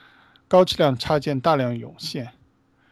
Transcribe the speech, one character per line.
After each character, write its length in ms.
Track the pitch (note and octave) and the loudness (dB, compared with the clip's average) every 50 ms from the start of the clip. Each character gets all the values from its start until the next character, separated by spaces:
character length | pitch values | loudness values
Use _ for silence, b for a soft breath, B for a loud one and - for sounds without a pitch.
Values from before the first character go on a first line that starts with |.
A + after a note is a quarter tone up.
| b b b b b b b b b | b b b b b b b b b
高 180 | - F3+ F3+ F#3 | 2 4 4 4
质 120 | - - | 4 2
量 200 | - E3 C#3 B2+ | 0 2 2 0
插 220 | A#2 - - D#3 D3 | -2 -2 -2 -2 -2
件 220 | - D3+ C#3 C3 | -2 -4 -4 -2
大 160 | - - D3+ | 0 2 2
量 200 | C3+ B2+ A#2+ A#2+ | 2 0 -2 -4
涌 160 | A#2 A2+ C3+ - - | -8 -10 -14 -16 -16
现。 300 | - - - C#3+ A#2+ A#2+ - _ _ _ _ _ _ _ b b b b | -14 -12 -10 -10 -12 -12 -16 _ _ _ _ _ _ _ b b b b